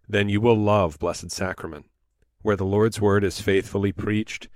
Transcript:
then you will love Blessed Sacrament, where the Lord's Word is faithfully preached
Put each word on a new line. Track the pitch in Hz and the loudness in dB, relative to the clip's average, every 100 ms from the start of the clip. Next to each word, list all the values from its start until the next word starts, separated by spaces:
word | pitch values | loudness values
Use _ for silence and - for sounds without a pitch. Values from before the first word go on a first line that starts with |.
| - | -4
then | 104 101 | -2 0
you | 101 | 2
will | 117 110 | 4 4
love | 104 104 90 76 | 4 2 2 -2
Blessed | 87 82 87 | -6 -6 -8
Sacrament, | - 95 87 82 76 73 _ _ _ _ _ | -8 -8 -8 -12 -14 -20 _ _ _ _ _
where | 110 101 | -2 0
the | 95 | 2
Lord's | 101 113 107 | 2 2 2
Word | 104 101 98 | 2 4 2
is | - | -2
faithfully | - 98 90 101 101 | 0 0 0 -2 -2
preached | 95 104 107 110 - - | -2 -4 -4 -4 -10 -18